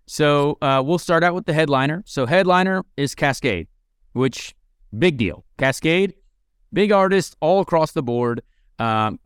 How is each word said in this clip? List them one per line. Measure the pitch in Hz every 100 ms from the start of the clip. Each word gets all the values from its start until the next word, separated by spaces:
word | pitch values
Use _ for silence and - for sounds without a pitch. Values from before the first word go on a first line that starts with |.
| _
So, | - 151 143 143 -
uh, | 143 135 135
we'll | 175
start | - 165
out | 175 180
with | -
the |
headliner. | 151 156 135 139 160 -
So | - 127
headliner | 175 185 180 185 190 - -
is | 143
Cascade, | - 147 131 135 92 80 _ _ _ _
which, | 117 131 - - - _ _ - 107
big | 180 139
deal. | 101 - _ -
Cascade, | 135 135 160 170 196 - _ _ _ _ _
big | 208 208
artist | 202 190 196 170 -
all | 156 190
across | 185 170 156
the | -
board. | 123 120 120 117 - _ _ _
Um, | 117 110 107 -